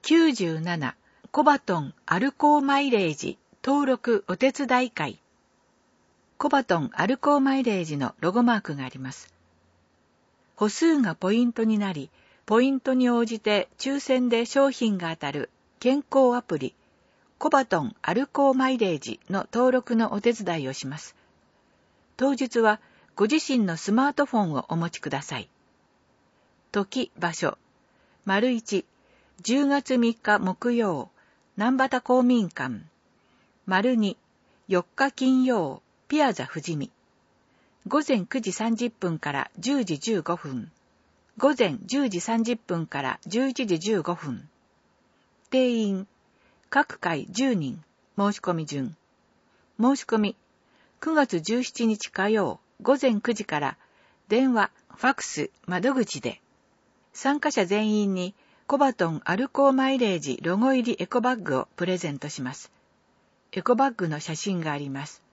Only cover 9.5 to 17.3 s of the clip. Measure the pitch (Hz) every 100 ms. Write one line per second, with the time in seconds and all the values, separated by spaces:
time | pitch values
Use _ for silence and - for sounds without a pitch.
9.5 | _ _ _ _ _ _ _ _ _ _
10.5 | - 208 - 330 311 220 160 185 220 247
11.5 | 233 226 214 202 160 135 _ _ _ -
12.5 | 220 262 269 269 254 247 240 233 226 214
13.5 | 208 - _ 262 277 - 254 247 226 233
14.5 | 277 277 262 233 196 170 165 143 143 131
15.5 | _ _ _ 233 269 - 269 254 240 -
16.5 | 156 139 _ _ _ _ _ _